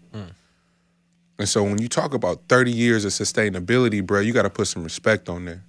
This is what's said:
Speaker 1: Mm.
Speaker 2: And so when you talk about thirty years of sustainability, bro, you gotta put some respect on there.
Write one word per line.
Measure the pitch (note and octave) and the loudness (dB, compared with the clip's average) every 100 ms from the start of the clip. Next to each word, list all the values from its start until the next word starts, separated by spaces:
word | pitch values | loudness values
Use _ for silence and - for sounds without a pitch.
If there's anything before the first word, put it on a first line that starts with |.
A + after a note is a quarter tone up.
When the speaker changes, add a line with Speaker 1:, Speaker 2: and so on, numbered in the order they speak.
| _ G#2+ | _ -14
Speaker 1:
Mm. | F2+ F#2 _ _ _ _ _ _ _ _ _ - | -14 -18 _ _ _ _ _ _ _ _ _ -6
Speaker 2:
And | G#2 | 0
so | A2 | 2
when | G2+ G2+ | 2 0
you | A#2 | -2
talk | - D3+ C3 | -2 -2 -2
about | F2+ D#2+ - | -2 -4 2
thirty | B2+ B2 | 4 4
years | A#2 A#2+ A2+ G2+ | 2 2 2 0
of | |
sustainability, | - G2+ - G#2+ F#2 F2+ B2 B2 G#2 | -4 -2 0 0 -2 0 2 2 0
bro, | F#2+ G2+ | 0 0
you | G#2+ | 2
gotta | A#2 G2+ | 2 0
put | - G2+ | -2 -4
some | F2+ | -4
respect | E2 - A2 G#2+ - | -10 -2 0 0 -2
on | F2 F2 | -10 -10
there. | F2 | -14